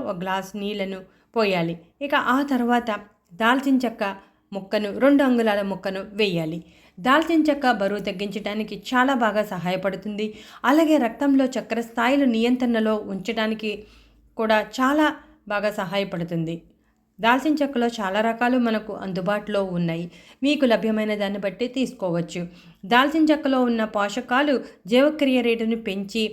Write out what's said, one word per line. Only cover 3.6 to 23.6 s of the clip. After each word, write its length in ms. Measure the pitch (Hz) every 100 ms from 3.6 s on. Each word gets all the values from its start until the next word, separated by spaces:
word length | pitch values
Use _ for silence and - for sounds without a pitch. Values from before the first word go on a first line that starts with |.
| 269 262
చెక్క 260 | 247 226 202 196 - _ _
ముక్కను, 380 | 196 190 208 208 202
రెండు 220 | 262 285
అంగుళాల 380 | 277 240 220 208
ముక్కను 380 | 202 185 - 196 202 208
వేయాలి. 460 | 214 170 160 170 - _ _ -
దాల్చిన 440 | 185 277 320 330
చెక్క 220 | 302 285 262
బరువు 300 | 226 196 202
తగ్గించడానికి 720 | 208 185 208 196 202 208 214 208
చాలా 300 | - 254 254 269
బాగా 280 | 226 208 208
సహాయపడుతుంది. 800 | 180 170 185 196 190 208 208 214 214 - -
అలాగే 320 | 233 294 320 311
రక్తంలో 480 | 233 226 285 269 262
చక్కెర 340 | 254 - 226
స్థాయిలు 440 | 233 - 233 277 277
నియంత్రణలో 680 | 226 233 247 247 226 220 214 202
ఉంచడానికి 640 | 196 190 226 220 220 214 202 - - _ _ _ -
కూడా 200 | 220 214 208
చాలా 340 | - 262 294 302 294 - _ -
బాగా 220 | 208 208
సహాయపడుతుంది. 840 | 208 185 202 196 185 170 170 165 165 - _ _ _ _ -
దాల్చిన 340 | 220 254 294 285
చెక్కలో 320 | 277 247 240
చాలా 300 | 233 196 196
రకాలు 360 | 220 226 240 254
మనకు 320 | 233 220 214 196
అందుబాటులో 640 | 196 185 185 208 208 202 190
ఉన్నాయి. 360 | 175 170 165 170 - - -
మీకు 240 | 269 294 269
లభ్యమైన 480 | 220 220 214 214 208
దాన్ని 240 | 196 202
బట్టి 240 | 202 190 247
తీసుకోవచ్చు. 720 | 262 254 - 185 170 170 185 175 - - - 190
దాల్చిన 380 | 240 285 320 302
చెక్కలో 340 | 294 285 262